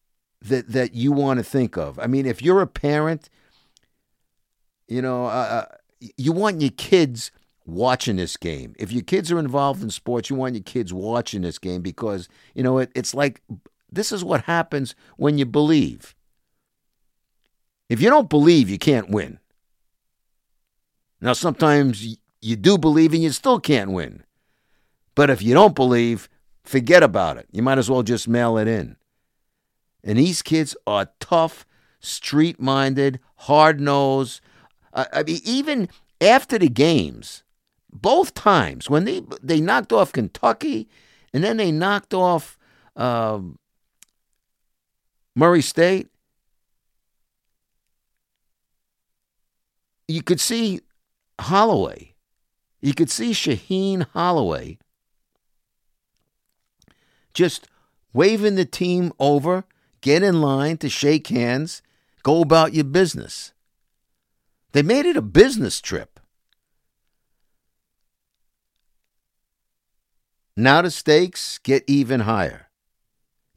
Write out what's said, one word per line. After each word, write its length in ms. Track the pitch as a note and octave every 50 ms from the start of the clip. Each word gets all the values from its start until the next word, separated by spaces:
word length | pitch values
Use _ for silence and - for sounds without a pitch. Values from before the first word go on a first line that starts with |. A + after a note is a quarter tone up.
| _ _ _ _ _ _ _ _
that, 280 | - G2+ C3+ B2+ - A#2
that 260 | A2+ C3 B2 - -
you 180 | A#2 A#2+ C#3+
wanna 300 | C#3+ C#3 C#3 C3+ C3 B2
think 340 | G#2+ - - C3+ B2 - -
of. 220 | F2+ D#2 C#2+ C2 -
I 80 | A#2
mean, 180 | A#2 C3 C#3 C3+
if 160 | B2+ A2+ -
you're 220 | B2 E3+ F#3 G3
a 40 | F3+
parent, 600 | - - - - C#3+ D3 D3+ D3+ D#3+ E3 D3 - _ _ _ _ _ _ _ _ _ _ _ _ _ _ _ _ _ _ _ _ _ _ _ _ _ _ _ _ _ _ _ _
you 160 | - A2+ B2+
know, 240 | C3 C3 B2+ B2 B2
uh, 20 | A#2
uh, 380 | A2 B2+ A#2+ G#2+ A#2 A2+ - - - _ _ _ _ _
y-, 100 | B2 G2+ _
you 160 | - B2+ D#3
want 280 | E3 F3+ G#3 G#3+ F3+ D#3+
your 100 | D3 B2+
kids 600 | - - - - F#3+ F3+ D#3+ C3 A#2+ A#2 - - - _ _ _ _ _ _
watching 500 | - E2 F#2 A#2 B2+ B2+ - - B2 G2+
this 200 | F#2 F2 D#2+ -
game. 380 | - - E2+ D#2 C2+ - - - -
If 140 | G#2+ F2+
your 100 | A#2 B2
kids 280 | - - F#3 G3+ E3+ D#3+
are 80 | F3 E3+
involved 440 | D3+ C3 A#2+ C#3+ C#3 C#3 C3+ F#3+
in 80 | - G#2+
sports, 400 | - - - A#2 A#2+ A#2 A2+ -
you 60 | C3+
want 180 | C3 C3 B2+ B2
your 80 | G#2
kids 300 | F2+ - - B2+ G#2+ E2+
watching 500 | F#2 F#2 F#2+ A2 A#2 A#2+ A#2 - G#2+ G2+
this 160 | F2+ F2 D#2+ -
game 240 | - F#2 F2+ F2+
because, 460 | E2+ F#2+ D#2 - A2+ G#2+ G2+ F#2 E2+ - _ _ _ _ -
you 80 | -
know, 160 | B2+ B2+ C3 C3
it, 120 | B2+ B2 -
it's 180 | B2+ A#2 -
like, 300 | - C3+ C#3+ C#3 A2 - _ - A2 - - _ _ _ _ _
this 220 | - F#3 G#3+ -
is 120 | A3 F#3+ F3+
what 200 | F#3 E3+ B2+ -
happens 500 | - E3+ E3+ E3 - D3 C#3+ C3 A#2+ - _ _ _ _
when 200 | - - D3 D3+
you 80 | C#3+ C3+
believe. 720 | A#2+ G#2+ D3 D3 D3+ D#3+ D3 F#2 C2+ A1 - - - _ _ _ _ _ _ _ _ _ _ _ _ _ _ _ _ _ _ _ _ _ _ _ _ _ _ _ _ _ _ _ _ _ _ _ -
If 120 | A#2+ A2+
you 80 | E3+ A#3
don't 220 | C#4+ D4+ A3+ D#3
believe, 400 | D#3 D3 D3 E3+ E3+ D3 A#2 F2+
you 80 | G2+ F2
can't 320 | - D#3 C#3 A#2 F#2+ F2
win. 280 | G#2 G#2 D2+ B1+ - - _ _ _ _ _ _ _ _ _ _ _ _ _ _ _ _ _ _ _ _ _ _ _ _ _ _ _ _ _ _ _ _ _ _ _ _
Now, 140 | - B2 B2
sometimes 680 | - E3 E3+ C3 - E3 D3+ D3 D3 C#3 C3 A2 G2+ A2
y-, 100 | A2+ A2 - _ _ _ _
you 160 | A2 A2 A#2
do 220 | G#2 F#2+ F#3+ G3+ E3+
believe 340 | C#3 D#3+ D3 D#3+ D#3+ D#3+
and 100 | D#3+ E3
you 100 | D#3+ D#3
still 280 | B2 - - C4+ B3 F3+
can't 300 | - - D3 A2+ G2 G2
win. 340 | F#2+ F2+ D2+ A#1 G1+ - - _ _ _ _ _ _ _ _ _ _ _ _ _ _ _ _ _ _
But 140 | C#3+ D3 C#3
if 140 | C3 G2+
you 100 | G2+ A#2
don't 220 | B2 E3+ G#3+ G3+ C#3+
believe, 560 | - B2+ B2+ B2 A#2+ A#2+ A#2 A#2 F#2+ - - _ _ _ _ _ _ _
forget 380 | - - C3+ A#2 C3 F3 F3
about 340 | D#3+ A#2 F2+ G#2 F2 D#2 C2
it. 120 | A#1 - _
You 120 | - G2+
might 140 | A#2+ C3+ C3+
as 140 | C3+ A2 A2+
well 120 | C3 B2+
just 260 | A2+ A2 B2 G#2+ - A#2
mail 280 | A#2 A#2+ A#2+ A#2 A2+
it 120 | A2 G#2+ A2+
in. 280 | A2+ G#2 C#2+ - - - _ _ _ _ _ _ _ _ _ _ _ _ _ _ _ _ _ _ _ _
And 160 | - G#2 G#2+ A#2+
these 220 | D3+ F#3 E3+ -
kids 340 | - - D#3 D#3+ D3+ C#3 - - _
are 240 | G#2+ G#2 G2+ G2 - _ _
tough, 460 | - - F3+ E3 E3 D#3+ - - - _ _ _ _ _ _ _
street-minded, 1200 | - - - - - - C#3 D3+ D#3+ E3+ - - B2+ C3+ C3+ C3+ C3+ C3+ C3+ C#3 C#3 C#3 C3 B2+ - _ _
hard-nosed. 1040 | _ - - D3 D3+ D#3 D#3+ D#3 C#3 C#3+ C#3+ C#3+ C#3+ C#3 C3+ C3+ C3+ C3+ B2 - - _ _ _ _ _ _ _ _ _ _ -
I, 120 | - C3 -
I 100 | - D#3 D3+
mean, 160 | D#3 E3 - -
even 440 | A3 A#3+ C4+ C#4+ D#4 D4 B3 F#3 - - _ _ _ _ -
after 360 | E3 G#3 A#3+ C4 - - A#3+
the 120 | G#3 F3 C#3
games, 760 | A#2 C3 C#3+ E3+ E3 B2 E2+ C#2+ A#1+ G#1+ G#1+ - - - _ _ _ _ _ _ _ _ _ _
both 440 | - G2+ G#2+ G3+ C4+ F4 F4 - -
times, 540 | - - G#3 F#3+ D3+ G2 D2+ C#2 - - -
when 160 | C#3+ D#3+ F#3+
they, 180 | B3 F#4 F4+ - - - -
they 180 | - B2+ E3 D3+
knocked 320 | D#3+ F#3 B3 C4 G3+ -
off 200 | A3+ G#3+ F#3 -
Kentucky 760 | - C3 A2 - - - - A#3 A3 - - D#4 - - A3+ - _ _ _ _ _ _ _ _
and 100 | - C#3+
then 140 | F3 A3+ A3+
they 160 | A3 G#3 F3
knocked 420 | D#3 D#3 F3 G3 G#3 G3+ - - G3+
off, 420 | F#3 F3+ F3+ E3+ D#3 - - - _ _ _ _ _ _ _ _
um, 640 | - - B2 A#2+ A#2 A2+ A2 G#2+ G2+ F#2 E2+ D2+ - _ _ _ _ _ _ _ _ - _ _ _ _ _ _ _ _ _ _ _ _ _ _ _ _ _ _ _ _ _ _ _ _ _ _
Murray 280 | A#2+ D#3 E3+ F3 D#3+
State, 460 | - - - D#3+ E3+ F3+ F#3+ F#3 - - _ _ _ _ _ _ _ _ _ _ _ _ _ _ _ _ _ _ _ _ _ _ _ _ _ _ _ _ _ _ _ _ _ _ _ _ _ _ _ _ _ _ _ _ _ _ _ _ _ _ _ _ _ _ _ _ _ _ _ _ _ _ _ _ _ _ _ _ _ _ _ _ _ _ _ _ _ _ _
you 160 | - D#3+ E3
could 180 | - - F3+ -
see 400 | - - A#3 A#3 A3+ G#3 F#3 - - _ _ _ _ _ _ _ _ _ _ -
Holloway. 760 | F#2 C3+ F3+ G3+ A3 A3+ F3 G#2+ F2+ - - - - - _ _ _ _ _ _ _ _ _ _ _ _ _ _
You 140 | - C#3+ C#3
could 160 | - E3 -
see 200 | - - A#3 A#3+
Shaheen 760 | G#3+ - - E3+ B2 F#2+ - - F#3 F#3+ F#3+ G3 F#3+ F3+ E3+ -
Holloway 680 | - E3 E3+ F3+ F3 D3+ G#2+ F2 D#2 B1+ B1 - - - _ _ _ _ _ _ _ _ _ _ _ _ _ _ _ _ _ _ _ _ _ _ _ _ _ _ _ _ _ _ _ _ _ _ _ _ _ _ _ _ _ _ _ _ _ _ _ _ _ _ -
just 320 | - F#3 D#3+ - - - _ _ _ _ _ _ _ _ _
waving 420 | - B2 F3 G3+ A3+ G#3 G#3 G#3 G3
the 80 | F#3+ F3+
team 480 | - - - F3+ F3+ F3 F3+ F3 E3 - -
over, 460 | C#3 C#3+ C#3+ C#3+ C3+ E3+ F3+ F#3 - _ _ _ _ _ _ _
get 220 | - C3+ D3 F3
in 180 | G3 G3 F3 D#3+
line 360 | D3+ C#3 C3+ C3+ C#3+ D#3 E3 D#3
to 100 | - C3
shake 400 | - - D3 C#3+ D#3 D3+ - -
hands, 540 | B2+ B2 A#2+ A#2+ B2 C3+ D#3 E3+ - - - _ _ _ _ _ _ _
go 200 | - C3+ D#3 E3+
about 320 | E3 C#3+ D#3+ E3 D#3+ D#3+ -
your 100 | D#3 C#3+
business. 680 | C3+ C#3 F#3 F#3+ E3 - C2 G1+ - - - - - _ _ _ _ _ _ _ _ _ _ _ _ _ _ _ _ _ _ _ _ _ _ _ _
They 100 | - C#3+
made 240 | C#3+ F3+ A#3+ C#4+ D4
it 100 | F4 D#4+
a 60 | D#3+
business 580 | A2 G2+ E2+ E3 A#3 C4+ B3+ G#3+ C3 F#2+ - -
trip. 400 | - - F#2+ C#2 - - _ _ _ _ _ _ _ _ _ _ _ _ _ _ _ _ _ _ _ _ _ _ _ _ _ _ _ _ _ _ _ _ _ _ _ _ _ _ _ _ _ _ _ _ _ _ _ _ _ _ _ _ _ _ _ _ _ _ _ _ _ _ _ _ _ _ _ _ _ _ _ _ _ _ _ _ _ _ _ _ _ _ _ _ _ _ _ _ _
Now 260 | G2+ A#2 C3 C#3+ E3
the 80 | F3 F3
stakes 680 | - - - D#3 D3+ D#3+ F#3 F#3 - - - - - -
get 260 | - - C3+ C3 -
even 340 | - C#3 C#3+ B2+ A2+ C3+ A#2+
higher. 460 | G#2 G#2+ A2+ G2+ F2 C2 - - - _ _ _ _ _ _ _ _ _ _ _ _ _ _ _ _ _ _